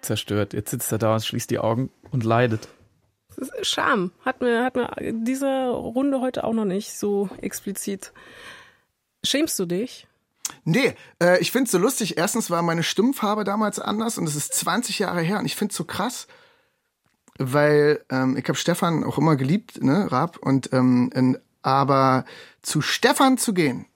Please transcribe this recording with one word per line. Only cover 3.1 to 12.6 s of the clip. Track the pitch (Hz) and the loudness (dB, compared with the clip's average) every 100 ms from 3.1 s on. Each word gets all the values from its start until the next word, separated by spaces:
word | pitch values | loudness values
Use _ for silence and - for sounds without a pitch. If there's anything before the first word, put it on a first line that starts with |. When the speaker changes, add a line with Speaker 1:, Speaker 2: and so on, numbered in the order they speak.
| _ _ - | _ _ -14
Speaker 2:
Das | 262 | -12
ist | - 392 | -6 -4
Scham. | - - 247 180 _ | 0 0 0 -2 _
Hat | - 262 | -6 -2
mir, | 247 233 | 0 2
hat | 254 247 | 0 -2
mir | 233 - - | -4 -6 -6
diese | 226 226 262 277 262 254 | -4 -2 -2 -2 0 -2
Runde | - - 233 285 269 | -2 -4 -2 0 0
heute | 254 - - | -2 -2 -2
auch | |
noch | 226 208 | 0 0
nicht | 185 - - | -2 -6 -6
so | 202 202 196 - | -2 0 -2 -6
explizit. | 202 - - 196 - 196 - - - - - - - _ _ _ _ _ - | -10 -8 -10 -8 -8 -8 -12 -20 -20 -20 -20 -20 -20 _ _ _ _ _ -4
Schämst | 269 320 - | 0 0 -2
du | 180 | -2
dich? | 175 247 - _ _ _ _ - - | -2 -4 -10 _ _ _ _ -14 -6
Speaker 3:
Nee, | - 180 262 - - _ | 0 2 2 -2 -20 _
äh, | 175 180 | 4 4
ich | 170 | 2
find's | 240 254 | 0 2
so | 180 | 2
lustig. | 214 262 190 160 | 2 0 -4 -2
Erstens | 175 233 - | -2 -2 -2
war | 170 | 0